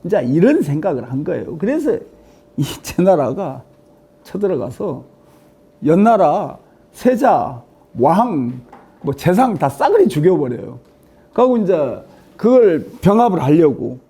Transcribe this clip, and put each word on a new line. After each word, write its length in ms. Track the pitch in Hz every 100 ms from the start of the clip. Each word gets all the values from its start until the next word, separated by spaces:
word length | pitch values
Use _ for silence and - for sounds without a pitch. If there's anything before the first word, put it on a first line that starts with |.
이제 180 | - 196
이런 380 | 123 151 220 311
생각을 500 | 143 147 185 135 113
한 100 | 131
거예요. 360 | 156 139 - 156
그래서 380 | 196 311 285 147 - - _ _ _ -
이 80 | 143 -
제나라가 800 | - - 185 170 120 156 170 135 - _ _ _ _ _
쳐들어가서 800 | - 196 202 156 127 - 202 120 - _ _ _ _ _ _ _
연나라 720 | 147 170 220 220 160 180 165 - _ _ _
세자, 720 | - 240 240 262 156 101 127 _ _ _ -
왕, 540 | 131 180 240 160 120 123 - - - _
뭐 100 | 143
재상 420 | 135 170 185 262 185
다 100 | 143
싸그리 400 | - 294 427 269
죽여버려요. 680 | 147 165 170 131 120 - 123 _ _ _ _ _
그리고 240 | - 254 240
이제 440 | 185 170 135 107 - - _ -
그걸 500 | 220 254 214 156 - -
병합을 400 | 185 214 240 175
하려고. 560 | 135 156 156 104 117 127